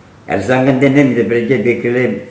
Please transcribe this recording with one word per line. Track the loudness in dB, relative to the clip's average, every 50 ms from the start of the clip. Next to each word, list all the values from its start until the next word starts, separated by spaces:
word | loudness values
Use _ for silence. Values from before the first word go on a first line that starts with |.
| -20 -20 -20 -20 -8
அரசாங்கம் | -6 -6 -4 -2 0 0 2 2 2 2 2
തന്നെ | 2 2 4 4
இந்த | 2 2 2 0
பிரச்சனை | 0 0 0 -2 0 0 0 0 0
தீர்க்கிறதுல | 0 -2 0 -2 -2 -2 0 -2 -2 -4 -6 -10 -16